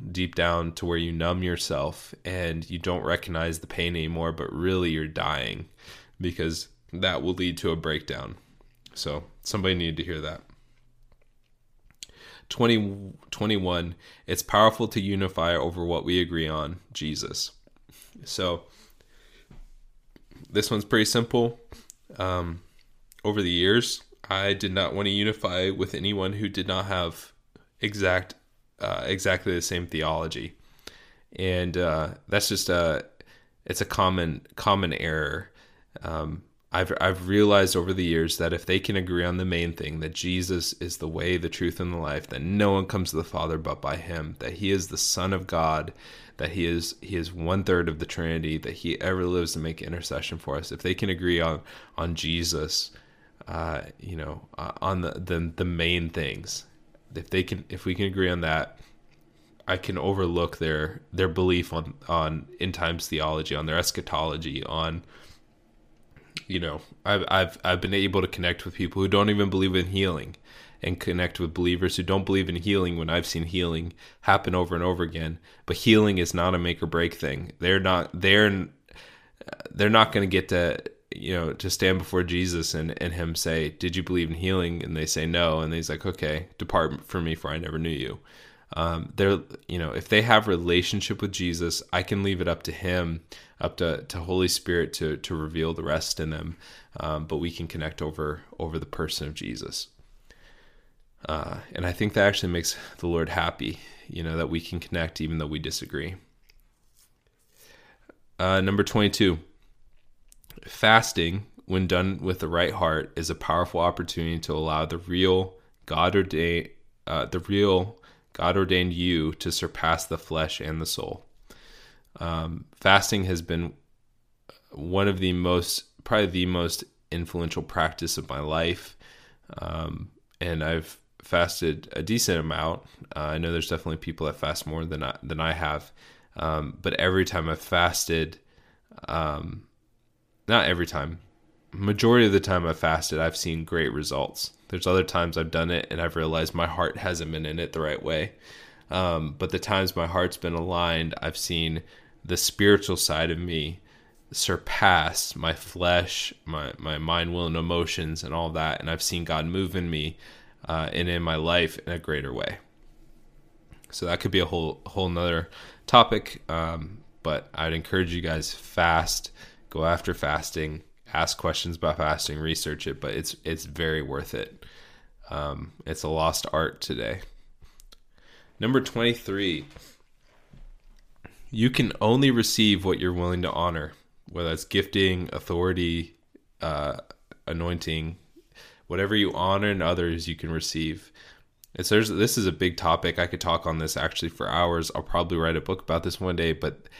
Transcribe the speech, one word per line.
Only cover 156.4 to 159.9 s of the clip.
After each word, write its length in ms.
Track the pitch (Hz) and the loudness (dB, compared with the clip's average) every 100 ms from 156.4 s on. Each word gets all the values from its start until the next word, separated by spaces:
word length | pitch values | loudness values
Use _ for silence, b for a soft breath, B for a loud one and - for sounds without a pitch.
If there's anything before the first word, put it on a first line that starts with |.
| - | -8
my, 280 | 78 69 - | -6 -6 -8
my 180 | 76 76 | -6 -4
mind, 360 | 80 85 85 | 0 0 0
will, 120 | 87 85 | -2 -2
and 100 | 82 | 0
emotions, 680 | 85 85 82 - 80 80 | 0 0 0 -2 -4 -6
and 100 | - | -4
all 160 | 82 82 | -4 -2
that. 280 | 80 78 67 | -2 -2 -2
And 100 | 80 | -4
I've 140 | 82 | -4
seen 220 | - 90 82 | -2 -4 -2
God 200 | 78 82 | -2 0
move 300 | 92 92 95 | -2 -2 -2
in 160 | 87 | -2